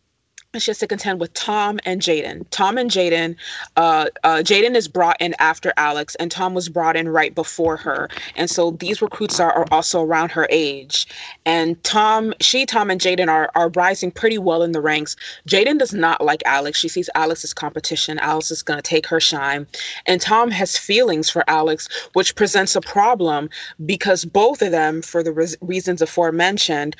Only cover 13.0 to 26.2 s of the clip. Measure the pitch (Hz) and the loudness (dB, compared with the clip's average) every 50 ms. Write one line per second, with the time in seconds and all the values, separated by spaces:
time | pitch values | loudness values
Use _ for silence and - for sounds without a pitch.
13 | - 185 180 180 180 165 160 156 156 - - 165 175 170 165 180 175 185 196 - | 0 0 2 2 2 2 2 2 0 2 2 2 2 2 2 2 2 2 0 0
14 | - 180 - - - 226 226 214 185 185 165 165 170 170 165 156 147 156 151 151 | -4 -6 -4 0 0 0 0 2 0 2 2 2 2 0 0 0 0 0 0 0
15 | 151 147 - - - - - - - 156 - 190 208 262 302 302 269 233 202 202 | -2 -4 -8 -12 -14 -16 -16 -16 -4 0 2 4 4 4 4 2 0 0 0 0
16 | 165 165 165 - 139 151 151 156 - - 135 139 143 147 151 - - 165 - 180 | 2 2 2 2 2 0 0 0 0 0 0 0 0 -2 -2 -2 -2 -2 -2 -4
17 | 180 - - 156 160 160 165 160 - - - - - 147 147 160 151 - 165 151 | -4 -2 -2 0 0 0 -2 -4 -6 -10 -10 -8 -8 -8 -6 -6 -6 -6 -4 -4
18 | - - 156 156 - 151 156 160 156 - 165 151 - - 151 147 143 - 170 156 | -4 -4 -4 -4 -2 -2 -2 -2 -2 -4 -6 -6 -4 -4 -6 -4 -4 0 0 0
19 | 156 - - 160 - - - 147 139 139 139 143 147 - - - - - - - | 0 0 0 0 2 0 0 0 -2 -2 -2 -4 -6 -10 -12 -12 -12 -12 -12 -6
20 | - - 185 180 - - 214 220 240 240 214 180 196 175 - - - - 202 220 | 0 0 0 0 2 2 4 4 4 2 2 0 -2 -2 -2 -4 -2 0 2 4
21 | 254 226 175 156 156 - - 170 - - 156 156 156 160 156 156 - - - - | 4 4 2 0 0 0 0 0 0 2 2 2 2 2 0 -2 -4 -8 -10 -12
22 | - - - 175 190 - - - 214 196 - 202 190 190 - 196 165 - - 202 | -12 -2 0 0 0 0 0 0 0 2 2 2 2 2 0 -2 -2 0 0 2
23 | 202 226 247 220 180 165 151 147 147 156 - - - - - - 156 156 196 180 | 4 4 4 2 2 0 0 -2 -4 -6 -10 -14 -16 -16 -14 -10 -6 -4 -4 -2
24 | - 208 190 175 - 170 - 202 208 233 285 269 233 196 170 165 156 156 156 160 | 2 2 2 2 0 0 2 4 4 4 4 2 0 0 2 2 2 0 0 -2
25 | 160 - - 170 165 165 156 156 165 175 - - - 175 185 185 180 185 180 170 | -6 -4 -2 -2 0 0 0 0 -2 -2 -2 -6 -6 -4 -4 -2 -2 -2 0 0
26 | 165 156 - - | 0 0 2 0